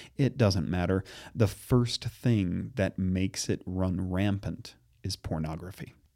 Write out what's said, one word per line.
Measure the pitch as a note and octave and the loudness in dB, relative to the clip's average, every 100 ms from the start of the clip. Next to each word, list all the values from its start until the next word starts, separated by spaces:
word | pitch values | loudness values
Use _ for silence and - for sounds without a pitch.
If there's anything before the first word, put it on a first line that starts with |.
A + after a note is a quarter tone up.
| - - | -10 0
it | C3 - | 0 4
doesn't | G#2+ F#2 - | 4 4 0
matter. | F2+ F2 F#2+ - - - | 0 2 0 -2 -12 -8
The | - G2+ | 2 2
first | - - B2 A#2+ - A#2+ | 0 2 2 2 -2 -8
thing | - B2+ A2 F2+ F2+ A2 | -2 2 2 2 -2 -4
that | - F#2+ - | -2 -2 0
makes | F#2 F#2 F#2+ - - | 0 2 0 -2 -4
it | - | -4
run | - F#2 F#2 F2 F#2 | -4 -2 0 0 -2
rampant | F#2 G2+ G2+ F2 - - - _ _ | 0 0 0 -4 -8 -12 -20 _ _
is | F#2+ | -8
pornography. | - - D#2+ D#2 D#2 F#2 - - - _ | -6 -6 -4 -4 -6 -10 -12 -14 -16 _